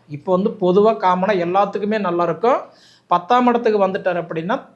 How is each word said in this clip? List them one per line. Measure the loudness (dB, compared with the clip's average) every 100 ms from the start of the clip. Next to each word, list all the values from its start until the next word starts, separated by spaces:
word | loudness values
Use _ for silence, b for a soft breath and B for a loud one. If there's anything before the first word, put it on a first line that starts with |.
| -16
இப்போ | -10 -2 0
வந்து | 0
பொதுவா | -2 2 4 4
காமனா | 2 0 0 0
எல்லாத்துக்குமே | 0 0 0 0 -2 -4 -2
நல்லா | -2 -2
இருக்கும். | -2 0 0 0 -4 b b b b
பத்தாம் | -2 2 2 2
இடத்துக்கு | 2 2 2 0
வந்துட்டார் | -2 -4 -4
அப்படின்னா, | -4 -6 -6 -6 -8